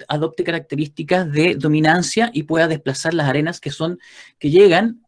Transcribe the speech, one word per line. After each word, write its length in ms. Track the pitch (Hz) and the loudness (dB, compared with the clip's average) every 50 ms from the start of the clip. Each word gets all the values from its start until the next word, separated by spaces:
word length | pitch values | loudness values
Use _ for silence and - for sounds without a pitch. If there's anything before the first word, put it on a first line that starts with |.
| - | -6
adopte 380 | - 147 151 160 160 - - 175 | -6 -4 -4 -4 -4 -4 -4 -4
características 840 | 175 165 165 165 - 143 147 156 147 - - 156 147 180 180 185 156 | -4 -4 -6 -6 -6 -6 -6 -6 -6 -8 -8 -4 -2 0 0 0 0
de 260 | 143 151 160 180 - | 0 0 0 0 0
dominancia 760 | - - 151 151 156 156 156 160 180 170 - - 214 233 233 - | 0 0 0 2 2 4 4 2 2 0 -2 -2 -2 -2 -2 -2
y 100 | - 151 | -4 -4
pueda 260 | - 160 160 165 165 | -2 0 0 0 0
desplazar 440 | 160 147 - 165 139 - - 165 170 | -2 -4 -4 -6 -6 -4 -4 -4 -2
las 140 | 160 147 | 0 0
arenas 320 | 139 131 147 151 165 175 - | 0 0 0 -2 -4 -6 -8
que 100 | - 151 | -10 -10
son, 300 | 143 - 160 170 180 - - - - - - - _ _ | -8 -6 -6 -6 -6 -8 -14 -20 -20 -20 -20 -20 _ _
que 100 | - 147 | -2 2
llegan 520 | 151 185 208 196 165 180 214 233 226 - _ | 6 6 8 8 6 4 2 0 -4 -8 _